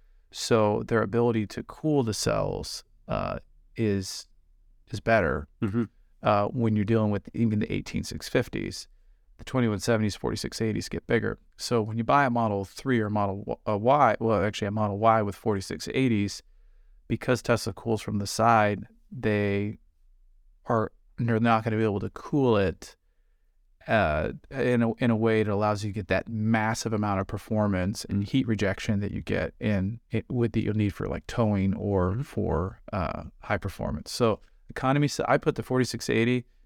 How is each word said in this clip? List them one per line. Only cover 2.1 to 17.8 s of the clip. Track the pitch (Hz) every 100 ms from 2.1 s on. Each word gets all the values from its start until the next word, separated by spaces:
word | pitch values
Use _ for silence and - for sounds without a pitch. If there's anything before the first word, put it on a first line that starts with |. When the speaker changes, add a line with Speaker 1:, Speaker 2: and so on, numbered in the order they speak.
Speaker 1:
cells, | 95 113 107 - - - - - _ -
uh, | 50 50 - - - _ -
is, | 110 98 92 - - _ _ _ _ _ -
is | 107
better, | 113 113 80 73 71 -
Speaker 2:
Mm-hmm. | 107 113 104 _ _ _
Speaker 1:
uh, | 123 104 104
when | 123 113 107
you're |
dealing | 101 113 107
with | 101 -
even | - 117 104
the | -
eighteen | 101 - -
six | - - -
fifties. | 135 - - 95 - - - _ _ _ -
The |
twenty-one | - 131 117 101
seventies, | - 113 107
forty-six | - 117 110 - -
eighties | 113 107 -
get | - -
bigger. | 117 104 101 _ -
So | - 120
when | 107 113
you |
buy | 117 139
a | 135
Model | 117 113 101
three | 98 - 139 120
or | 104
Model | 104 101 98
W-, | 107 - -
uh, | 104
Y, | 117 147 123 -
well, | 113 104
actually | 104 - 101
a |
Model | 107 104 101
Y | 113 110
with | 101
forty-six | - 107 98 - - -
eighties, | - 131 107 101 - - - - - - - -
because | 117 - 123
Tesla | - 117 104
cools | -